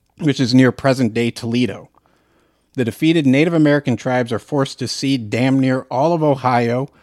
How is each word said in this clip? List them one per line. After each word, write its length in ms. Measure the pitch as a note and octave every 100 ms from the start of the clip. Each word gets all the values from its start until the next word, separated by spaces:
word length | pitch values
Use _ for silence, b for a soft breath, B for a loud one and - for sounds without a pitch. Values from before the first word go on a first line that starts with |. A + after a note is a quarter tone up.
| _ -
which 240 | D#3 C3
is 120 | B2+
near 200 | B2+ C3
present-day 580 | - C#3 B2+ A#2+ A2+ A#2
Toledo. 580 | - A#2 A#2+ B2 F#2+ - _ _ _ _ _ _ _ _
The 100 | -
defeated 420 | A#2 - D#3 E3 C#3
Native 280 | C3 E3
American 420 | E3 D3+ D3 C#3 A#2
tribes 380 | - B2+ A#2
are 60 | A2
forced 380 | - C#3+ C3+ -
to 100 | A#2+
cede 400 | - C#3 C3+ A2
damn 280 | A#2 C3 C3+
near 300 | C3 C3 -
all 220 | B2+ D3+
of 100 | E3+
Ohio, 680 | D3+ C#3 B2+ B2 A#2+ A#2+ C#3 b